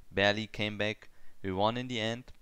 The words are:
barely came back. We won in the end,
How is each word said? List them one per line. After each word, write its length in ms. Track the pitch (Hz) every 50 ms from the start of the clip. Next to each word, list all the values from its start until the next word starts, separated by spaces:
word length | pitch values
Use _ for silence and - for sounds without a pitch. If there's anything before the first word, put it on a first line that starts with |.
| - -
barely 360 | - 95 98 101 104 107 110 -
came 300 | - - 107 107 107 101
back. 320 | 104 107 107 - - - - - - - - -
We 120 | - 98 92
won 240 | 92 101 110 117 123
in 100 | 127 127
the 140 | 127 113
end, 240 | 107 113 117 123 127 - - -